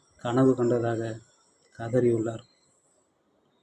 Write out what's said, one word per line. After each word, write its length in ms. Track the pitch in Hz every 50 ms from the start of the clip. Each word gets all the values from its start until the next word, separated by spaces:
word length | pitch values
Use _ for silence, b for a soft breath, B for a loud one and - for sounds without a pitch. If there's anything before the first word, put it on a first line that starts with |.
| _ _ _ _
கனவு 340 | - 123 117 131 135 131
கண்டதாக 680 | 127 123 120 117 123 120 113 117 117 113 113 113 113 113 - _ _ _ _ _ _ _ _ _ _ -
கதறியுள்ளார். 640 | 117 117 117 127 123 120 117 113 110 117 117 113 - _ _ _ _ _ _ _ _ _ _ _ _ _ _ _ _ _ _ _ _ _ _ _